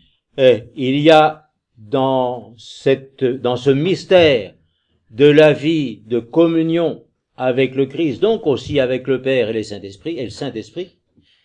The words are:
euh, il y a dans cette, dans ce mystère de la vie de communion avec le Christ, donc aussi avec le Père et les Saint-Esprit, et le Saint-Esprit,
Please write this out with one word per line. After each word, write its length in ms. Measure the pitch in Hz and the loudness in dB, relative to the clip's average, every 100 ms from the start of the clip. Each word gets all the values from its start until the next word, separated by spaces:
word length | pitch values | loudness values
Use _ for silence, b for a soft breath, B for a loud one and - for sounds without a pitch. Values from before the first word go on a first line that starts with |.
| B B _ - | B B _ 2
euh, 200 | 127 107 - - | 4 4 -2 -6
il 240 | 127 143 | -4 2
y 100 | 151 | 4
a 400 | 156 156 - _ _ _ 117 | 6 4 -2 _ _ _ _
dans 760 | 107 135 135 131 123 120 107 113 | -6 -2 0 0 -2 -6 -14 -20
cette, 680 | - - 143 135 - - | -20 -4 -2 -2 -4 -6
dans 320 | 127 110 120 123 | -4 -2 -4 -2
ce 140 | 135 | 0
mystère 840 | 139 175 175 - 185 160 123 90 _ _ _ _ _ _ | 0 -2 -4 2 4 4 2 -4 _ _ _ _ _ _
de 140 | 113 147 | 2 4
la 280 | 147 151 | 6 6
vie 480 | 127 147 160 131 101 107 | 4 -2 -2 -4 -10 -6
de 140 | 120 | -6
communion 840 | 117 160 170 165 165 165 160 95 _ _ _ - | -2 0 2 0 -2 -2 -4 -6 _ _ _ -6
avec 380 | 127 123 131 | -4 -2 -2
le 120 | 131 135 | -2 -4
Christ, 360 | 147 160 110 | -4 -6 -2
donc 240 | 208 220 160 | -2 -2 -4
aussi 340 | 120 - 143 | -4 -4 -4
avec 280 | 127 131 131 | -2 -4 -4
le 140 | 127 | -4
Père 280 | 135 131 107 | -2 -2 -2
et 40 | |
les 100 | 113 | -4
Saint-Esprit, 560 | 104 101 98 98 156 165 | -8 -12 -16 -14 -12 -10
et 60 | 110 | -10
le 40 | |
Saint-Esprit, 680 | - - 110 107 175 185 _ _ _ _ _ | -10 -10 -10 -14 -14 -16 _ _ _ _ _